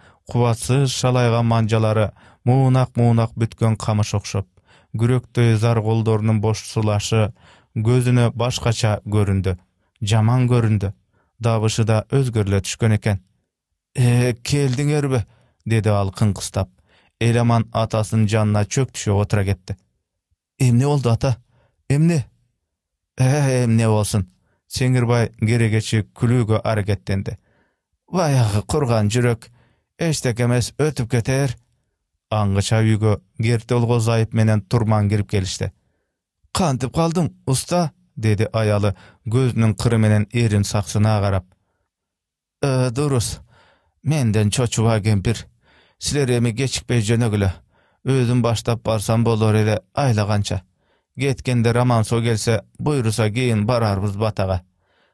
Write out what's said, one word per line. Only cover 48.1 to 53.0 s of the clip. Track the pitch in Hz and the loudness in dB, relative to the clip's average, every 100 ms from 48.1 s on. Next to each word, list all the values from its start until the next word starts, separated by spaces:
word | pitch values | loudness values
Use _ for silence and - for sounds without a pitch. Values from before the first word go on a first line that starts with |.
| 135 120 123 | 0 0 0
баштап | 117 113 - 117 | 0 -2 -2 -4
барсам | 107 110 104 113 | -2 -2 0 0
болор | 117 110 110 107 | 2 2 2 2
эле, | 107 104 - | 2 -2 -4
айлаганча. | - 139 107 101 104 101 98 - _ _ _ _ - | -2 0 0 0 -2 -2 -6 -8 _ _ _ _ -4
Кеткенде | 135 123 - 120 117 | -4 -2 -2 0 2
аман-соо | 120 123 120 107 117 | 2 2 2 0 0
келсе, | 117 110 117 113 - - | 0 -2 0 -2 -4 -8
буйруса | - 143 | -2 -2